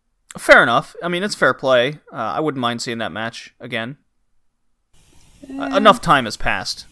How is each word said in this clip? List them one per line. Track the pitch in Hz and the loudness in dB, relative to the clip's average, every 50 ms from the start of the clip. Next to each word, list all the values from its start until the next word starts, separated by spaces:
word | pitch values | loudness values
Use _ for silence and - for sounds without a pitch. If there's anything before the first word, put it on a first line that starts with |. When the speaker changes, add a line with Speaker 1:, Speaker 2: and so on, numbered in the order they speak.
| _ _ _ _ _ - - - | _ _ _ _ _ -20 -16 -2
Speaker 1:
fair | - - - 247 170 | 4 6 6 8 6
enough. | 131 117 135 151 - - - | 6 2 2 0 -2 -6 -10
I | - 170 | -6 -4
mean, | 175 175 190 | -4 -4 -4
it's | 208 - | -4 -2
fair | - 160 139 127 | 0 2 2 2
play. | - - 131 131 123 120 135 151 151 _ - | 0 2 2 4 4 4 2 -2 -8 _ -14
Uh, | - 147 | -10 -8
I | 113 107 - - | -6 -4 -4 -2
wouldn't | 160 156 139 135 | -2 -2 -2 -2
mind | 123 117 120 117 | -2 -4 -4 -4
seeing | - 135 120 113 | -6 -6 -6 -6
that | 110 101 82 | -6 -8 -8
match | 101 110 113 117 - - - _ _ | -8 -8 -8 -10 -12 -16 -20 _ _
again. | - 120 123 113 113 120 143 - _ _ _ _ _ _ _ _ _ _ _ _ _ _ _ _ _ _ _ _ _ _ _ - - _ _ _ - 269 269 269 | -14 -10 -8 -8 -8 -8 -12 -16 _ _ _ _ _ _ _ _ _ _ _ _ _ _ _ _ _ _ _ _ _ _ _ -20 -20 _ _ _ -18 -14 -10 -8
Uh, | 277 269 269 | -6 -2 0
Speaker 2:
Eh. | - | 4
Speaker 1:
enough | 214 214 190 - | 4 4 4 4
time | - 175 156 139 123 | 2 2 2 2 2
has | 107 - - | -2 -4 -4
passed | - 120 110 98 92 - - - - - | -2 -2 -2 -2 -4 -8 -10 -10 -14 -18